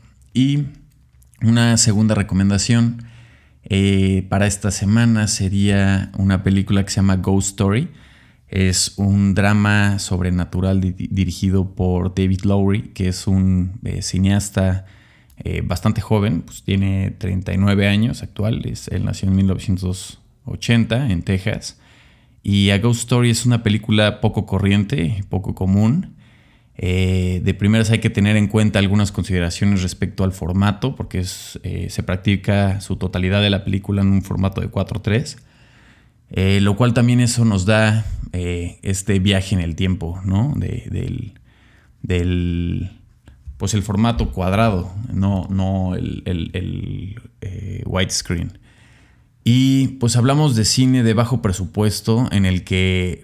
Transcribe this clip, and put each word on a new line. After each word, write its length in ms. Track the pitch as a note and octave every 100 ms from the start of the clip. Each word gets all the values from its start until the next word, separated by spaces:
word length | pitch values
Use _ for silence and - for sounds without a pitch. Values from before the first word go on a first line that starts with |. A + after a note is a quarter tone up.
| - _ -
Y 320 | A2+ C3 C#3+ C#3 - - _ _ _ _ -
una 360 | A2+ A#2 A#2 A2+
segunda 380 | - G#2 A2 G#2
recomendación, 880 | G2 F#2+ G2 G2+ - A#2 A#2 A#2 - - - - _ _
eh, 600 | - F#2+ G2 G2 F#2+ F#2+ F#2+
para 160 | G2+ G2+
esta 260 | F#2 G#2
semana 560 | - G2 A2+ A#2 A2 G#2+
sería 840 | - F#2+ G2 G2+ G2 G2 F#2+ G2 -
una 260 | G2 F#2+
película 400 | F#2+ G2 F#2+ G2+
que 60 | F#2+
se 60 | -
llama 200 | G2 F#2+
Ghost 320 | F2+ G2 G2
Story. 400 | - G2 G#2+ E3+ - - - - _ -
Es 460 | F#2+ F#2 F#2 - -
un 360 | G2 G2+ G2
drama 680 | G2 G2+ G#2 G#2 G#2 G2+ G2
sobrenatural 800 | - F2+ F2+ F2+ E2+ F2+ F#2 F#2+
di-, 280 | F#2 F2+ -
dirigido 640 | G2 F#2 F2+ G2 F#2+ F#2 -
por 380 | F#2 F2+ F#2
David 280 | F#2 F#2+ F#2+
Lowery, 380 | G2+ G2+ G2 G2+ -
que 140 | - F#2
es 180 | F2+ -
un, 540 | G2 F#2 F#2 F2+ F#2
eh, 180 | F#2+ F#2+
cineasta, 840 | F#2+ F2+ G2 G2+ G2+ - F#2+ F#2 - - _ _ _ -
eh, 240 | - E2+ D#2+
bastante 360 | E2+ A2 A2
joven, 420 | - G#2+ G2+ E2+
pues 200 | - -
tiene 480 | - G2+ G2 F#2+ G2
treinta 400 | F#2+ G2 F#2 F#2
y 40 | F#2
nueve 300 | G2+ G2+ G2+
años 340 | G2+ A#2 C#3+
actual, 440 | G2 - G#2 B2 -
es, 220 | A#2 -
él 160 | F#2 F#2+
nació 220 | F#2+ F#2+
en 80 | F#2+
mil 120 | G2
novecientos 720 | F#2+ - F#2 F#2 F2+ - - _ _ -
ochenta 640 | - - A#2 A2+ A2+ C#3
en 140 | F2
Texas. 560 | E2+ F#2+ G2+ G2+ - - _ _ - _ _ _
Y 280 | - G2+ G2
A 60 | G2+
Ghost 220 | A#2 A#2+
Story 300 | - B2 A#2+
es 160 | A2+ B2+
una 180 | A#2+
película 560 | A#2 G#2 - G#2+ G#2 -
poco 240 | G#2+ G2+ F#2+
corriente, 760 | F#2+ G2 G2+ G2+ C#3+ E3 G2+ G2
poco 260 | F#2+ F#2+ -
común. 600 | F#2+ G2 A2 D#3 F#3+ - - _ _ _ _ -
Eh, 680 | F2+ F2+ F#2 F#2 F2+ F2+
de 100 | E2+
primeras 360 | F#2 G2+ A2+ G#2+
hay 100 | A2+
que 100 | A2+
tener 260 | G#2+ G2+ G#2+
en 120 | G2+
cuenta 320 | G#2+ G#2+ G2+
algunas 320 | G2 G#2 G2+
consideraciones 720 | - F2 F2+ F2 - G2+ G2+
respecto 420 | F2+ - - -
al 100 | F#2+
formato, 640 | F#2 D#2 F#2 G2+ G2+ C3 C3+
porque 240 | - F#2
es, 400 | F#2 - - -
eh, 240 | F#2 F2+ F#2
se 140 | -
practica 800 | - F#2 G#2 G2 G2+ G2+ G2 F#2+
su 160 | - F#2
totalidad 440 | F#2 F2+ F#2 G2+
de 80 | G#2
la 140 | G2
película 380 | G2 G2 G2 G2
en 80 | G2
un 140 | G2
formato 360 | F#2+ F#2+ F#2+ F#2+
de 80 | F2+
cuatro 320 | - F#2+ -
tres, 360 | - A2 D3 - - _ _ _ - _ _ _ -
eh, 280 | - F#2+ G2
lo 140 | G2+ G2+
cual 180 | B2
también 280 | A#2+ A#2+ B2
eso 240 | A#2+ A#2+ A#2
nos 200 | G2+ F2+
da, 400 | G#2+ A2 G#2+ G#2+ - -
eh, 460 | F2+ F2 F2 F2 -
este 380 | - F#2+ - G2
viaje 360 | F#2+ G2 F#2+ F#2+
en 60 |
el 140 | E2+ D#2+
tiempo, 440 | F#2 F#2 E2 F2+ F#2
¿no? 260 | F#2+ C3+ A#2+
De, 300 | F#2 - -
del, 480 | F#2 F2 E2+ - - _ _ _ _ _ _
del, 880 | - F2+ F2+ F2+ F2 E2+ E2+ F2+ F2+ - - _ _ - - -
pues 160 | G2
el 100 | G#2+
formato 480 | G2 G2 A2+ - A2+
cuadrado, 600 | - F2+ G2 A2+ F#2 F2 F#2 A#2
no, 340 | F#2 G2 G2 -
no 460 | F#2+ F#2+ F#2+ F#2 F2+
el, 280 | D#2+ D2 -
el, 240 | F2+ D#2+
el, 680 | F2 F#2 F#2 F2+ G2 F#2 G2 - -
eh, 440 | G2 F#2 F#2 F#2 -
widescreen. 720 | F#2 F#2 - - E2+ F2 - - _ - - _ _ _ _ -
Y, 440 | B2 C3 C3+ C3 -
pues, 160 | B2 A#2
hablamos 400 | B2 D3 D3+ A2+
de 80 |
cine 400 | G#2 - C3 B2+
de 100 | A2+
bajo 280 | G#2+ A#2 B2+
presupuesto 880 | G#2 F2+ F2+ - G#2+ G2+ - A2+ C3
en 140 | G2+ F#2+
el 180 | F#2
que 560 | - F#2 F#2+ F#2 F2+ D#2+